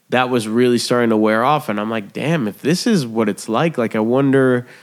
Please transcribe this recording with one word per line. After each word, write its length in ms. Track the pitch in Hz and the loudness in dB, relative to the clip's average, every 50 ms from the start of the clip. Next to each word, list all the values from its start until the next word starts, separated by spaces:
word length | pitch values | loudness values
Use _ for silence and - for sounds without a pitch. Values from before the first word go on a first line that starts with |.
| _ _ | _ _
that 200 | 123 123 127 123 | -2 0 0 0
was 180 | 127 123 107 110 | 0 -2 -2 0
really 300 | 110 120 127 123 120 117 | 0 2 2 4 2 0
starting 320 | - - 123 123 120 113 | 0 0 0 2 2 2
to 80 | 110 107 | 2 2
wear 260 | 107 107 110 110 120 | 2 2 2 2 2
off. 240 | 139 151 151 147 - | 2 0 0 -2 -4
And 100 | 104 104 | -6 -4
I'm 100 | 107 110 | -4 -4
like, 240 | 113 113 101 101 - | -6 -6 -8 -8 -10
"Damn, 340 | - 123 147 170 160 117 104 | -6 -4 -2 -2 -2 -2 -4
if 140 | 95 - | -6 -4
this 260 | - 127 175 180 - 240 | -2 -2 -2 0 0 0
is 180 | 220 175 131 113 | 0 0 0 -2
what 200 | 110 113 110 104 | -2 -2 -2 -2
it's 220 | 98 - - - | -2 -4 -6 -4
like, 280 | 110 120 156 175 147 - | -2 0 0 -2 -2 -2
like, 180 | 117 107 - | -4 -2 -2
I 40 | 110 | -2
wonder 680 | 110 117 123 135 139 135 131 135 131 131 127 123 123 - - - | 0 0 2 2 2 2 4 4 4 2 2 0 -2 -6 -14 -20